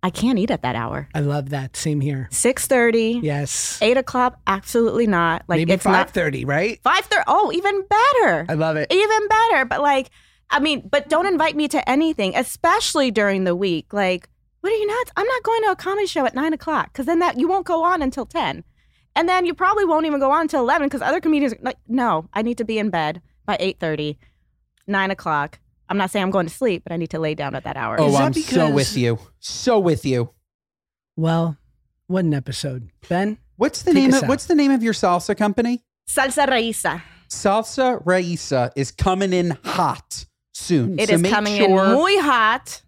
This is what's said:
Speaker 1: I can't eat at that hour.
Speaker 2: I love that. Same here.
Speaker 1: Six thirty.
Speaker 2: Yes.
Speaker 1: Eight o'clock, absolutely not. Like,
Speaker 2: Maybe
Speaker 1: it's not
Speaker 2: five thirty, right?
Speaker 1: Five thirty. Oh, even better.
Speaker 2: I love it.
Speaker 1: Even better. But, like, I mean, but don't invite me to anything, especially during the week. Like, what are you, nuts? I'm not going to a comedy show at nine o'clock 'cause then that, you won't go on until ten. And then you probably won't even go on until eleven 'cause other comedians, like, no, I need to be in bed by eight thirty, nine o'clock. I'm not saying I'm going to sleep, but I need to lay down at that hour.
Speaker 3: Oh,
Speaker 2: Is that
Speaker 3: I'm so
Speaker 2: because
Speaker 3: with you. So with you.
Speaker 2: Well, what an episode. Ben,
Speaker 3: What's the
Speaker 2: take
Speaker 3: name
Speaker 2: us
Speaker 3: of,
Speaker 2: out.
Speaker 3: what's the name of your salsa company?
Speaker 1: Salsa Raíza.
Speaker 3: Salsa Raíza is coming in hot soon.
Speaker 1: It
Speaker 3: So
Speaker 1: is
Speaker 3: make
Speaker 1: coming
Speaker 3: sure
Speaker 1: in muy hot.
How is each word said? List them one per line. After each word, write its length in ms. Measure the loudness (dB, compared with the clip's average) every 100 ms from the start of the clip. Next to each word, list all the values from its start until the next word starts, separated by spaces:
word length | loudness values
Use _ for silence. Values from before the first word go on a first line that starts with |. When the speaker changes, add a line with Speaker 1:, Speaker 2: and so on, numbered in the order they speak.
Speaker 1:
I 80 | -4
can't 280 | 0 0 2
eat 100 | 0
at 120 | -2
that 160 | -2 -4
hour. 320 | -4 -6 -8
Speaker 2:
I 60 | -4
love 300 | -2 -2 -4
that. 260 | -8 -8 -6
Same 240 | -4 -2
here. 300 | -2 -4 -6
Speaker 1:
Six 340 | -2 0 0 0
thirty. 520 | 2 4 2 0 0
Speaker 2:
Yes. 560 | -2 -2 -4 -6 -6 0
Speaker 1:
Eight 160 | 2 2
o'clock, 420 | 0 0 -2 -2 -4
absolutely 600 | -4 -2 0 2 2 2
not. 360 | 2 0 -2 -2
Like, 80 | -2
Speaker 2:
Maybe 140 | 2
Speaker 1:
it's 100 | 0
not 80 | 2 2 2
Speaker 2:
five 20 |
thirty, 340 | -2 -4 -4 -4
right? 340 | -2 -2 -2
Speaker 1:
Five 200 | 0 0
thirty. 200 | 0 -2 2
Oh, 240 | 2 2
even 320 | 0 -2 -2 0
better. 600 | 2 4 4 2 0 -2
Speaker 2:
I 60 |
love 240 | -2 0 0
it. 120 | 0
Speaker 1:
Even 340 | 2 2 2 2
better. 380 | 2 4 2 0
But, 160 | 0
like, 280 | 2 0 -2 _ _ _ _
I 120 | 0
mean, 260 | 0 -2 -2
but 200 | -2 0
don't 160 | 0 2
invite 320 | 2 0 0
me 100 | -2
to 220 | -2 0
anything, 440 | 0 0 0 -2 -2
especially 760 | -4 -2 0 2 0 0 0
during 320 | 2 0 2
the 140 | 0 0
week. 340 | 0 -2 -4
Like, 380 | -2 0 -2 -6 _ _ _
what 100 | -2
are 40 | -2
you, 100 | 0
nuts? 240 | -2 -4 -4
I'm 100 | -2
not 160 | -2
going 200 | 0 0
to 80 | 0
a 40 | -2
comedy 320 | -2 -2 -2
show 180 | 0 -2
at 80 |
nine 200 | 0 -4
o'clock 400 | -4 -2 -4 -4
'cause 120 | -6 -2
then 140 | 2
that, 180 | 2 0
you 120 | 0
won't 160 | 0 0
go 180 | 0
on 180 | 2 0
until 240 | -2 -4 -8
ten. 380 | -4 -4 -4 -12 _ _ _ _ -2
And 100 | 2
then 180 | 2 0
you 80 |
probably 300 | 0 0 2
won't 220 | 2 2 0
even 160 | 0
go 100 | 2
on 120 | 2
until 180 | 0 -2
eleven 280 | 0 0 0
'cause 120 | -2
other 180 | -2 -2
comedians, 360 | 0 2 0 -2
like, 160 | -8 -8 _
no, 400 | -2 0 0 -2
I 80 | -4
need 160 | -4 -4
to 40 |
be 160 | -4 -2
in 100 | -2
bed 320 | -2 -2 -4 _ _ -6
by 120 | -2
eight 220 | -2 -4
thirty, 360 | -4 -4 -4 -8 _ _ _ _ _ _ -6
nine 240 | -2 -2
o'clock. 480 | -4 -4 -2 -4 -8 _ _ _
I'm 60 | -2
not 140 | 0
saying 100 | 0
I'm 80 | 0
going 160 | 0 -2
to 80 |
sleep, 300 | -2 -2 -2
but 100 | -6
I 40 | -6
need 120 | -6
to 100 | -4
lay 140 | -4
down 220 | -4 -6 -6
at 80 |
that 120 | -8 -6
hour. 240 | -4 0
Speaker 3:
Oh, 100 | 2
Speaker 2:
Is 40 |
that 80 | 4
Speaker 3:
I'm 120 | 2
so 60 | 0
Speaker 2:
because 320 | 0 2 2 2
Speaker 3:
with 200 | 0 0
you. 220 | 0 -2 -8 _
So 400 | -14 -6 0 2
with 260 | 2 0 0
you. 240 | -2 -2 _ _ _ _ _ _ _ _ -4
Speaker 2:
Well, 420 | 0 0 0 -4 _ _ _ _ _
what 200 | 0 0
an 80 | 0
episode. 540 | -4 -8 -8 -10 -14 _ -4
Ben, 320 | -2 -2 -4 _ _
Speaker 3:
What's 240 | -4 -2
the 100 | 2
Speaker 2:
take 80 | 4
Speaker 3:
name 80 | 6
Speaker 2:
us 60 | 4
Speaker 3:
of, 40 | 2
Speaker 2:
out. 40 |
Speaker 3:
what's 160 | -2 0
the 80 |
name 160 | 2 4
of 140 | 2
your 100 | 0
salsa 420 | 0 2 0 0 0
company? 480 | 0 0 -2 -2 _ _ -6
Speaker 1:
Salsa 400 | -2 0 2 2
Raíza. 540 | 2 0 -2 -4 -4 -10 -20 _
Speaker 3:
Salsa 760 | -4 0 0 -2 0 0 0
Raíza 680 | 2 2 0 -6 -2 0 0 -2
is 160 | -6
coming 420 | 0 0 2 2
in 240 | 2 0 -2
hot 640 | -6 0 0 -2 -10 -14 -16 _ _
soon. 460 | -16 0 0 0 -2
Speaker 1:
It 100 | 2
Speaker 3:
So 60 | 2
Speaker 1:
is 60 |
Speaker 3:
make 100 | 4
Speaker 1:
coming 240 | 2 0 2
Speaker 3:
sure 280 | 4 6 6
Speaker 1:
in 60 |
muy 240 | 4 4 4
hot. 640 | 4 2 2 0 -6 -18